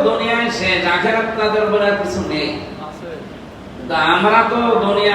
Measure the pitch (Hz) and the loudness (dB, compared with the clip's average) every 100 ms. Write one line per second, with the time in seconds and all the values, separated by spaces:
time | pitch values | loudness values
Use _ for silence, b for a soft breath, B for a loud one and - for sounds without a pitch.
0 | 214 226 226 233 226 - 190 185 180 180 | 2 2 0 0 0 -2 0 0 0 0
1 | 214 226 226 220 214 214 214 208 202 202 | 2 0 -2 -2 0 2 2 2 2 0
2 | 185 190 151 151 147 151 147 - - - | -2 -4 -4 -4 -4 -6 -10 -12 -12 -12
3 | - - - - - - - - - 160 | -12 -12 -14 -16 -18 -18 -16 -12 -4 0
4 | - 180 208 226 233 240 233 208 208 202 | 2 4 4 4 4 2 2 2 2 2
5 | 202 | 2